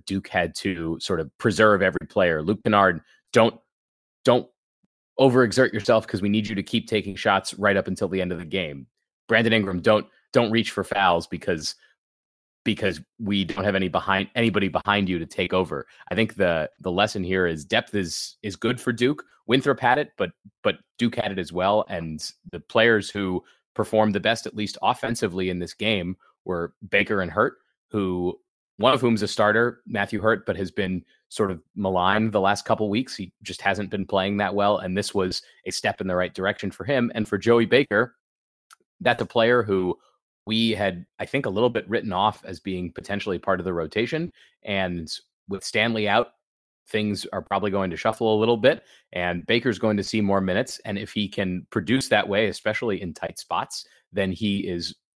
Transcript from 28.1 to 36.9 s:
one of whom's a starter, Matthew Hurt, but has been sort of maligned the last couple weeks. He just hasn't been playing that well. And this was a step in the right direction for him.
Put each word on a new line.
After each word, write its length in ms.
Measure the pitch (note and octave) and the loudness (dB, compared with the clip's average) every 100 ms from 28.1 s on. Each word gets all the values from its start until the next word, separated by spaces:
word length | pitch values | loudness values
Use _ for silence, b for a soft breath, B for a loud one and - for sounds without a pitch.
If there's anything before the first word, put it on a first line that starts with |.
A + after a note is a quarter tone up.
| F2+ F2 - _ _ _ - | 0 -2 -4 _ _ _ 0
one 180 | A2+ | 2
of 60 | G#2 | 4
whom's 220 | B2 A2 | 2 2
a 60 | G#2 | 0
starter, 520 | - G#2 A2 A#2+ - - | 2 4 4 0 -4 -6
Matthew 340 | A2 G2+ G#2+ | -4 -2 -2
Hurt, 260 | A2 G2+ - | 0 0 -2
but 100 | F#2 | -4
has 140 | F#2 | -4
been 340 | - F#2 F#2 - _ _ | -4 -4 -4 -8 _ _
sort 200 | - G2+ | -2 -2
of 120 | F2+ _ | -4 _
maligned 580 | G2+ G2 F#2 F2+ G#2+ A2 | -6 -2 2 2 2 0
the 80 | G#2 | 2
last 240 | F#2+ G#2 | 2 2
couple 240 | - A2 G#2+ | 0 0 0
weeks. 280 | G#2+ C3 - | -2 -4 -8
He 160 | F2+ _ | -14 _
just 180 | G#2+ - | -14 -4
hasn't 300 | G2+ G2 F#2+ | -2 -2 -4
been 160 | G2 F#2 | -6 -2
playing 320 | G2 F#2+ G2+ | 0 0 0
that 160 | G2 | -2
well. 240 | G2+ G2+ G2+ | 2 2 2
And 180 | F#2 F#2 | -2 -4
this 180 | - | -2
was 280 | G2+ F#2 - - b G2 | -2 -2 -4 -12 b -10
a 40 | |
step 300 | - G2+ - | -4 -4 -2
in 60 | F#2+ | -2
the 100 | F2+ | -2
right 160 | F2+ | -2
direction 380 | - F#2+ - G2+ | -2 -4 -4 -6
for 140 | - | -6
him. 260 | F#2+ | -2